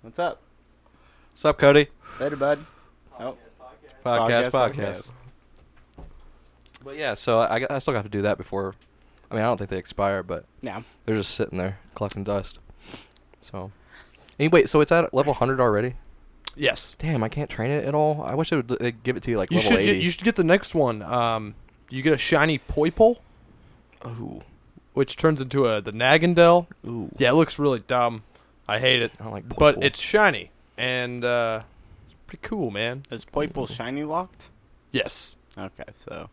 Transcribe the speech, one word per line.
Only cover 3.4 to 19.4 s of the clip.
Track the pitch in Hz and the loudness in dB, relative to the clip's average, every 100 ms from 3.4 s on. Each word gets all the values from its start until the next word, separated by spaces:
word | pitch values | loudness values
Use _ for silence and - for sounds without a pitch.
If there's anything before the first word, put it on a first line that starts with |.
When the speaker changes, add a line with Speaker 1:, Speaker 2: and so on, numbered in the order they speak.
| - _ - - - - | -20 _ -20 -20 -20 -10
Speaker 2:
Podcast, | 123 117 113 117 127 | -2 0 2 2 2
Speaker 1:
Podcast, | |
Speaker 2:
podcast. | 135 117 | 0 0
Speaker 1:
podcast. | 127 101 92 - - - - _ - _ _ _ - - - - - _ _ _ - | -2 -8 -8 -16 -20 -20 -20 _ -20 _ _ _ -20 -20 -20 -20 -20 _ _ _ -20
Speaker 2:
But | 135 147 | -16 -6
yeah, | 143 | -4
so | 104 - 113 | -2 2 4
I, | 117 117 131 | 4 0 -2
I | 135 | -4
still | - | -2
got | 120 | -2
to | 101 | -2
do | 104 | -2
that | 101 101 | 0 -2
before. | - 98 98 - _ _ _ _ _ | -4 -6 -6 -8 _ _ _ _ _
I | |
mean, | 113 | -2
I | 113 | 0
don't | 101 | -2
think | 98 | -4
they | 95 | -8
expire, | - - 98 98 | -8 -2 -2 -2
but | 92 87 - _ | -4 -10 -10 _
Speaker 1:
Yeah. | 127 98 117 _ | -12 -12 -14 _
Speaker 2:
they're | - 110 | -4 -2
just | 95 | -2
sitting | - 117 92 | -4 -4 -4
there | 95 98 - | -6 -8 -16
collecting | - 101 101 | -8 -8 -6
dust. | 98 101 - - - - - - - _ _ _ | -4 -4 -6 -18 -20 -20 -20 -20 -20 _ _ _
So, | - 98 95 - _ - - _ - - | -16 -12 -12 -16 _ -20 -20 _ -20 -2
anyway, | 151 170 | 4 6
so | - 156 | 6 4
it's | 147 | 4
at | 170 165 | 2 2
level | 131 139 | 0 0
hundred | 135 127 131 | 2 0 2
already? | 120 104 123 123 - - - _ - | 2 2 -2 -6 -18 -20 -20 _ -18
Speaker 3:
Yes. | - 135 - - - | -2 -2 -2 -10 -8
Speaker 2:
Damn, | 156 139 | -4 -2
I | 110 | -2
can't | 143 147 | -4 -8
train | - 117 | -6 -4
it | 143 | -2
at | - | -2
all. | 151 151 151 | 0 0 -2
I | - | -4
wish | 135 160 | -4 -2
they | 160 | -2
would, | 120 | -2
they'd | 123 120 117 | -4 -4 -4
give | 127 123 | -4 -4
it | |
to | - | -2
you, | |
like, | 110 | -2